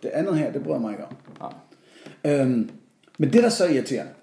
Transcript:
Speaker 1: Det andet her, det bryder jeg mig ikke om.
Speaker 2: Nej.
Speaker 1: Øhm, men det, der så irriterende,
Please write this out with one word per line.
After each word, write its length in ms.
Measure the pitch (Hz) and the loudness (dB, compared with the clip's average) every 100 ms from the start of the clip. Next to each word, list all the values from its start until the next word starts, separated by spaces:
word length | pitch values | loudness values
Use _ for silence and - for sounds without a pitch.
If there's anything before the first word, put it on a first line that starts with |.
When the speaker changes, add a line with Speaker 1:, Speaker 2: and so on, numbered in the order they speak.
Speaker 1:
Det 60 | - | -6
andet 280 | - 190 160 | -2 0 0
her, 140 | 143 | 0
det 120 | 143 | -4
bryder 120 | 143 143 | -4 -4
jeg 60 | |
mig 100 | 113 | -4
ikke 120 | 104 - | -6 -12
om. 100 | - - - | -18 -20 -16
Speaker 2:
Nej. 140 | - - - _ _ - - - 147 143 | -14 -16 -20 _ _ -20 -20 -6 0 2
Speaker 1:
Øhm, 280 | 131 123 110 - _ _ _ - | 2 2 -2 -6 _ _ _ -2
men 160 | 143 | 4
det, 100 | 220 | 6
der 60 | 233 | 4
så 180 | - 180 | 4 2
irriterende, 440 | 139 113 131 - - | 2 0 -6 -8 -16